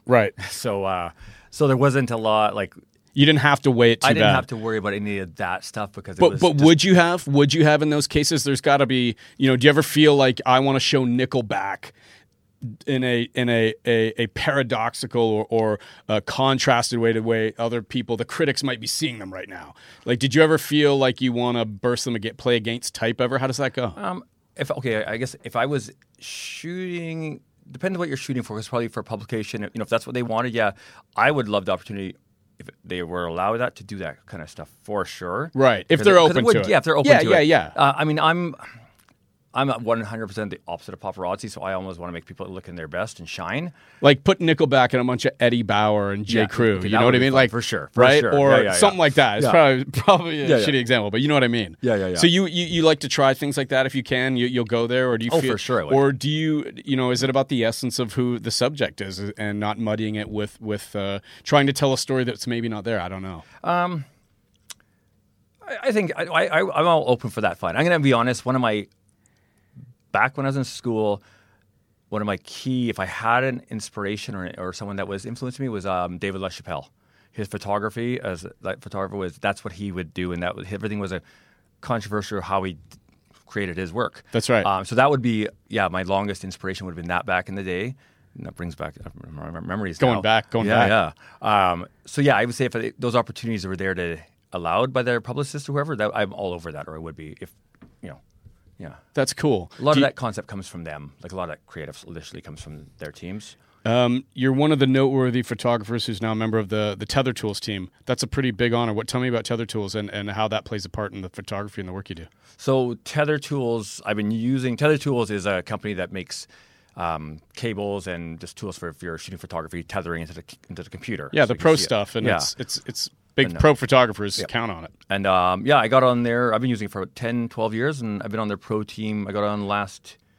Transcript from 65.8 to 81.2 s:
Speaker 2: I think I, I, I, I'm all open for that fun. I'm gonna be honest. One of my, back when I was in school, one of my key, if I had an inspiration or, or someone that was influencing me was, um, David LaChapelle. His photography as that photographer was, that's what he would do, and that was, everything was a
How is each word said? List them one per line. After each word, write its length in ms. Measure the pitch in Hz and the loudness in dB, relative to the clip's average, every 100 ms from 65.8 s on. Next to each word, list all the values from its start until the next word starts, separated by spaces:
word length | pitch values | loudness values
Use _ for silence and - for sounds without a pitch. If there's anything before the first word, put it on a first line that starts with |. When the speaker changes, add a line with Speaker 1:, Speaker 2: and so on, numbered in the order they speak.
Speaker 2:
I 80 | 269 | -2
think 200 | 214 175 - | -2 -2 -4
I, 80 | 175 | -2
I, 180 | 160 - | 0 2
I, 340 | 156 196 151 | 0 0 2
I'm 80 | 170 | 2
all 180 | 160 123 | 2 2
open 220 | 120 113 | 0 -2
for 120 | - | -2
that 180 | 101 85 | -2 0
fun. 160 | 90 101 | -4 0
I'm 60 | |
gonna 160 | 170 165 | 2 4
be 140 | 139 | 4
honest. 340 | 120 120 117 123 | 4 2 -2 -2
One 80 | 127 | 0
of 60 | |
my, 260 | 117 107 98 _ _ _ _ _ _ _ _ - - _ _ | 0 0 -4 _ _ _ _ _ _ _ _ -20 -20 _ _
back 260 | 101 127 139 | 0 0 0
when 80 | 135 | -4
I 40 | |
was 80 | 135 | -2
in 60 | |
school, 600 | 123 - 123 110 107 101 _ _ _ _ _ _ _ _ - | -6 -6 -4 0 0 -2 _ _ _ _ _ _ _ _ -8
one 120 | 107 | -6
of 60 | 104 | -4
my 100 | 95 | -6
key, 520 | - - 131 127 120 | -8 -10 -4 -2 -2
if 100 | 101 | -4
I 60 | 92 | -6
had 380 | - 113 120 | -4 0 2
an 200 | 131 120 - | 0 -4 -8
inspiration 640 | 110 - 107 101 104 - 98 | -10 -10 -8 -6 -6 -8 -10
or, 180 | 90 - | -10 -10
or 120 | 92 | -10
someone 240 | - 101 98 | -10 -10 -8
that 100 | 98 | -6
was 180 | 98 110 | -8 -10
influencing 400 | 117 127 127 131 | -10 -10 -8 -8
me 40 | |
was, 160 | 104 95 | -6 -4
um, 320 | 92 87 90 | -4 -4 -6
David 200 | 98 95 | -6 -6
LaChapelle. 480 | 95 - - 76 - _ _ _ _ | -8 -10 -10 -12 -12 _ _ _ _
His 160 | - 101 | -12 -10
photography 720 | 104 101 101 104 117 120 123 | -8 -4 -4 -4 -6 -6 -6
as 240 | 98 87 92 - | -6 -10 -12 -12
that 200 | 95 - | -10 -10
photographer 320 | - 98 95 101 | -10 -8 -8 -6
was, 240 | 90 - | -8 -4
that's 240 | 101 95 | -4 -4
what 100 | 101 | -8
he 180 | 87 101 | -10 -8
would 220 | 90 80 | -8 -8
do, 180 | - 90 | -6 -6
and 120 | 87 | -4
that 120 | 90 101 | -6 -8
was, 160 | 95 | -10
everything 280 | 98 107 104 | -8 -8 -6
was 120 | 98 | -6
a 100 | 92 | -8